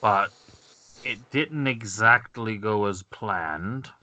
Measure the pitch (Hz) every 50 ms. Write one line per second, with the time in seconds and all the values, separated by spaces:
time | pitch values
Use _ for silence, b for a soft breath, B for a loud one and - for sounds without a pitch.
0 | - 110 101 98 101 95 - _ _ - - - _ - - _ - - - -
1 | - 131 117 101 123 _ - 135 156 147 156 151 143 135 131 117 113 101 92 98
2 | 110 113 117 120 117 - _ - 113 110 110 104 101 107 107 104 104 101 98 92
3 | 92 _ - - - 107 98 90 82 80 78 78 85 98 120 135 135 - - _